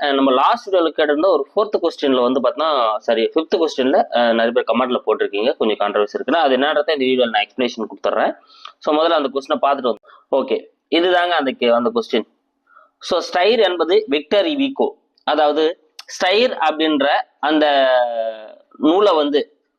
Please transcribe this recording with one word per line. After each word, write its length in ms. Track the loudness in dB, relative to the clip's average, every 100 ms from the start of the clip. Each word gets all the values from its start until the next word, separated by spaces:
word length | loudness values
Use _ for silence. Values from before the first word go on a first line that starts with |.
அஹ், 140 | -2 0
நம்ம 140 | 2
லாஸ்ட் 340 | 2 2 0 0
வீடியோல 220 | 0 0
கேட்டிருந்த 380 | 0 0 2 2
ஒரு 120 | 0 -2
ஃபோர்த் 280 | -4 -2 -2
கொஸ்டின்ல 380 | -2 -2 0 2
வந்து 180 | 2 0
பார்த்தீங்கன்னா, 280 | -2 0 0 0 0 -2 -2
சாரி, 180 | 0 0
ஃபிஃப்த் 240 | -2 -2 0
கொஸ்டின்ல, 360 | -2 0 0 0 0 0
அஹ், 140 | 2
நிறைய 200 | 2 0 0
பேர் 100 | 0
கமெண்ட்ல 300 | 0 0 -2 -2
போட்டிருக்கீங்க, 440 | -2 -2 -2 -2 -2
கொஞ்சம் 240 | -2 -2
கான்ட்ரவர்சி 360 | -2 0 -2 -4
இருக்குன்னா, 220 | -2 0
அது 120 | 2 2
என்னன்றதை 360 | 0 0 -2 -2
இந்த 100 | 0
வீடியோல 240 | 0 0
நான் 100 | 0 -4
எக்ஸ்பிளனேஷன் 440 | -4 -4 -4 -10
கொடுத்துட்றேன். 420 | -6 -4 -2 -2 -4 _ -20 -20 -10
So, 100 | -2 0
முதல்ல 220 | 2 0
அந்த 100 | -2
கொஸ்டினை 240 | -4 -4 -2
பார்த்துட்டு 280 | 0 0 -2
வந்து, 120 | -4 _ -20 _ -2
ஓகே, 180 | 0 -4 -6 _ _
இதுதாங்க 420 | 0 2 2 2 0
அந்த 120 | -2
கே-, 220 | 0 2 2
அந்த 120 | 0 -2
கொஸ்டின். 280 | -2 -4 -4 _ _ _ _ _ _ _
So, 160 | -6 -4
ஸ்டைர் 420 | -2 0 2 4 2
என்பது 280 | 0 0 0 0
விக்டர் 400 | -4 0 0 0
ஈகோ, 340 | -2 -2 -2 -4 -6 _ _ -4
அதாவது 400 | 0 2 2 0 -2 _ -20 -18
ஸ்டைர் 460 | -4 0 2 0 0
அப்படின்ற 460 | -2 0 0 0 0 0 -4 _
அந்த 260 | -2 2 2 2 2 2 0 -2 -6 -8 -14 -20 _ -2 2
நூலை 220 | 4 4
வந்து 260 | 2 2 0 -2 _ _